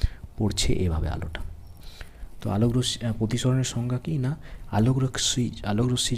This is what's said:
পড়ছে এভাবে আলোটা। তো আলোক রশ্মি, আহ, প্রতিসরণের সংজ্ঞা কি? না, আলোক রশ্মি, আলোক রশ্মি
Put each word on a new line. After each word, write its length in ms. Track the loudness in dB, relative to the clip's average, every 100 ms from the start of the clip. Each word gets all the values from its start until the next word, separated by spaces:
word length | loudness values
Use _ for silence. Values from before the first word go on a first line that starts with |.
| 0 0 -12 -2
পড়ছে 340 | 0 2 4 4
এভাবে 240 | 4 2 0
আলোটা। 260 | -2 -4 -6 -8 -10 -14 -16 -16 -16 -16 -14 -14 -8
তো 60 | -2 2
আলোক 140 | 4 4
রশ্মি, 220 | 0 -2 -2
আহ, 60 | 0
প্রতিসরণের 500 | 0 2 2 2 0
সংজ্ঞা 240 | -2 -2 -2
কি? 80 | -2 -2
না, 140 | -2 -4 -8 -14 -2 4
আলোক 180 | 4 4
রশ্মি, 420 | 2 0 0 2 0 -2 -2
আলোক 160 | 2 2
রশ্মি 220 | 2 0